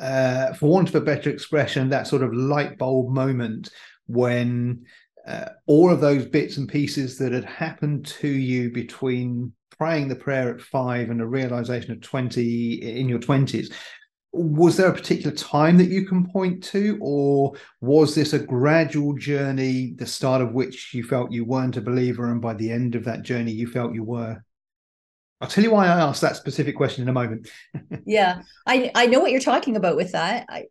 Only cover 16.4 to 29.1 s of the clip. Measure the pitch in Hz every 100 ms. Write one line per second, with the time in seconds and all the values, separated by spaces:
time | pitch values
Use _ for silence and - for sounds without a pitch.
16.4 | 185 180 - 196 202 208 139 143 139 139
17.4 | 139 - - _ 123 151 151 156 147 147
18.4 | - 123 139 165 156 151 143 139 135 143
19.4 | 139 131 131 127 127 117 113 - 139 131
20.4 | 123 120 127 - - 123 120 127 123 120
21.4 | 113 131 127 120 107 131 123 120 120 120
22.4 | 113 104 110 117 123 117 117 113 107 123
23.4 | 117 110 117 127 117 113 110 120 113 110
24.4 | - _ _ _ _ _ _ _ _ _
25.4 | 131 196 226 214 185 175 151 127 147 -
26.4 | - - 143 - 135 - 123 127 117 110
27.4 | - - - 151 - 165 196 214 185 180
28.4 | - _ - 262 240 226 240